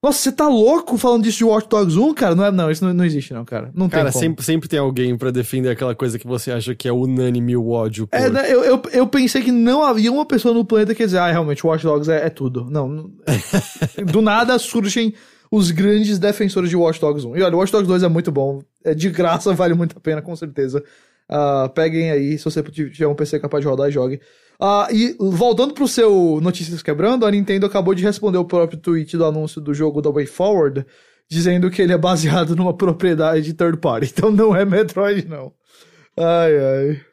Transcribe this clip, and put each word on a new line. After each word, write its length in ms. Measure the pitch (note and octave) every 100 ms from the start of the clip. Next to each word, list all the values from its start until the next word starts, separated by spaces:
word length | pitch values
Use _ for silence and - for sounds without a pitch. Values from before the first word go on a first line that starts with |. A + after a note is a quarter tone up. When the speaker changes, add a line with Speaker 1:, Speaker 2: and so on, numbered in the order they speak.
Speaker 1:
nossa, 180 | C4+ C#4+
você 100 | C4+
tá 160 | C4 D4+
louco 500 | B3 A3 D#4+ - B3
falando 280 | B3 A#3+
disso 140 | A3 A3
de 60 |
Watch 240 | A3+ G#3+ G#3+
Dogs 300 | G#3+ G3 E3
um, 160 | C4+
cara? 180 | D4+ G#3+
Não 100 | E3+
é, 80 | G3+
não, 180 | F#3+ E3
isso 140 | D#3
não, 100 | F#3
não 100 | F3+
existe 300 | F3 D3+ C3+
não, 100 | B2
cara. 260 | A#2 A#2 A#2+
Não 140 | F3 F#3
tem 100 | D#3+
Speaker 2:
Cara, 140 | D3
Speaker 1:
como. 100 | B2+
Speaker 2:
sempre, 220 | E3 D#3+
sempre 240 | B2+ D#3+ D#3
tem 100 | D#3
alguém 380 | C#3 B2+ B2+ A#2+
pra 140 | C3+
defender 380 | B2 A#2+ C3 B2+
aquela 220 | A2+ C3
coisa 260 | A2+ C3 A2+
que 60 | A#2+
você 260 | B2 B2
acha 200 | A#2+ A2+
que 140 | A#2+ B2+
é 60 |
unânime 640 | A#2+ B2+ B2+ B2+ B2 A#2+ B2
o 140 | A2+
ódio 380 | A#2 A2 G#2+ A2
Speaker 1:
É, 120 | - C4
Speaker 2:
por. 60 |
Speaker 1:
né, 200 | C4+ C4+
eu, 100 | B3+
eu, 200 | B3+ B3+ -
eu 140 | C4 B3+
pensei 340 | C#4 B3+ C4+
que 80 | A#3+
não 320 | B3 A#3 C4+
havia 300 | D4 A3+ A3
uma 120 | C4+
pessoa 300 | D4+ B3+ A#3+
no 100 | A#3
planeta 300 | A#3 A3 G#3+
que 80 | A3
ia 40 | A3+
dizer, 120 | F#3
"Ah, 120 | F3
realmente, 340 | E3 D#3 C#3+ E3
Watch 160 | D#3
Dogs 260 | D#3+ D3 D3+
é, 180 | D#3+ D#3+
é 40 |
tudo." 380 | D#3 C3+ B2+ B2
Não, 180 | D3 C3
não. 220 | D3+ D#3+ G3 -
Speaker 2:
<laughs> 800 | B2 - G3 - - D3+ - F#3+
Speaker 1:
Do 160 | E3+
nada 340 | G#3+ G#3+ A#3 B3
surgem 540 | A#3 A#3 G3+ G3 A3+ G#3+ - _ _
os 200 | G#3+ F3+
grandes 460 | E3 G3 G#3 G#3+ G3+
defensores 520 | G3+ G3+ G3 G3 F3+
de 60 | F3
Watch 240 | E3+ D#3+
Dogs 260 | D#3+ D3 B2
um. 100 | C#3
E 60 |
olha, 140 | F#3 E3
Watch 160 | F#3+
Dogs 160 | G#3+ F#3+
dois 140 | F3+
é 40 | F3+
muito 220 | E3 E3+
bom. 320 | C#3+ C3+ C#3 - _
É 100 | -
de 160 | D#3 F#3
graça, 420 | E3 F3 E3 G3
<laughs> 20 |
vale 200 | F3 F3+
muito 220 | E3+ E3+ -
a 40 |
pena, 220 | - D#3
com 140 | D#3 E3
certeza. 440 | D#3+ C#3 C3+ C#3 C#3+ _ _ _ _
Ah, 400 | D3 D3 C#3 C3
peguem 360 | C#3+ D#3+ D#3+ E3
aí, 260 | D3 C#3+ D3+
se 60 |
você 180 | D#3+ D#3
tiver 440 | D3 - D3 - D3+
um 60 | C#3+
P 100 | D3+
C 140 | D3+
capaz 220 | D3 D3+
de 40 | C#3+
rodar, 200 | C3 C#3
e 40 |
jogue. 280 | C#3+ B2+ C3+ _ _ _ _
Ah, 280 | G3 G3+ G3+
e 240 | G#3+ A#3+ -
voltando 540 | G3 F3 A#3+ G#3 C4
pro 140 | D4 C4+
seu 540 | - A3+ G3 E3+ D3+
Notícias 400 | E3+ F3+ E3 E3+
Quebrando, 420 | - D3 F#3+ B3+
a 60 | A3
Nintendo 360 | G3+ G3 G3 G3+
acabou 280 | G3+ F3+
de 80 | F#3
responder 360 | G3 G#3 G#3 F#3
o 60 |
próprio 340 | F3 F3+ E3 D#3+
tweet 380 | - E3 D3+ E3+
do 80 |
anúncio 360 | D#3+ D#3 D#3 -
do 120 | D3
jogo 300 | C#3+ D#3 D3
da 80 | D3
Way 160 | D3 C3+
Forward, 580 | - F#3 G#3 D3 C3+ C3+ _ _ _ _
dizendo 400 | D#3+ E3+ F3+ F3+
que 100 | F3+
ele 120 | F3+
é 60 | F3+
baseado 580 | F3 F3+ D#3+ E3 D#3+ E3
numa 200 | F3+ F3
propriedade 800 | F#3+ E3+ F#3 D#3+ D#3+ D#3+ D3+
third 240 | D#3+ E3+ E3
party. 280 | E3 A#2 C3
<laughs> 20 |
Então 180 | - G#3+
não 240 | G#3 A3
é 100 | F#3
Metroid, 640 | G3+ F#3+ G#3+ - G3+ G3+ E3+
não. 240 | D3+ C3 _ _ _ _ _ _ -
Ai, 420 | E3+ E3+ E3 D3
ai. 420 | C3+ C3+ C#3 D3+ -